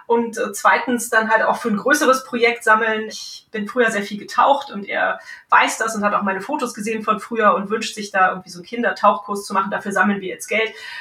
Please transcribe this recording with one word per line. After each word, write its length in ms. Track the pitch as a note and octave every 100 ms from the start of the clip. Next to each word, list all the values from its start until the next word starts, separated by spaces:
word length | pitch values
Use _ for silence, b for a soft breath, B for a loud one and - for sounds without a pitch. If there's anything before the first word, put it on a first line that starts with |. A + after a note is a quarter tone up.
| -
und, 300 | A#3 A#3 G#3
äh, 140 | G3+
zweitens 580 | G3+ G3+ A#3+ - A#3+ -
dann 220 | A3 G#3+
halt 100 | G#3+
auch 140 | - G#3
für 140 | A#3
ein 80 | G#3
größeres 480 | B3 D4 C4 B3+ -
Projekt 400 | A#3+ A#3 A#3 A#3
sammeln. 420 | A3 A#3 A3 A3
Ich 400 | - - - _
bin 140 | A3 G#3
früher 220 | B3+ A3+
sehr 120 | G3+
viel 160 | G3+ G#3
getaucht 520 | - - C4+ C#4 -
und 160 | G3+ G3
er 300 | F#3+ - - B B B
weiß 280 | - C4+ -
das 180 | A#3 A3
und 80 |
hat 100 | G3+
auch 80 | G3+
meine 200 | G3+ F#3+
Fotos 320 | A3+ C#4+ A#3+
gesehen 280 | A3 G3+ A3
von 200 | G#3+ G3
früher 340 | - A3+ G#3 F3
und 140 | G3+
wünscht 260 | A3+ - -
sich 160 | G3+
da 180 | G3 F#3
irgendwie 180 | F3+ -
so 100 | F3
einen 60 | F3
Kindertauchkurs 800 | A#3+ G#3+ - G#3 A3 - G3+ -
zu 80 |
machen. 180 | G3+ G3
Dafür 220 | - G3+
sammeln 260 | F#3+ G3+ G3
wir 80 | F3+
jetzt 200 | - -
Geld. 260 | G#3 A3 B B B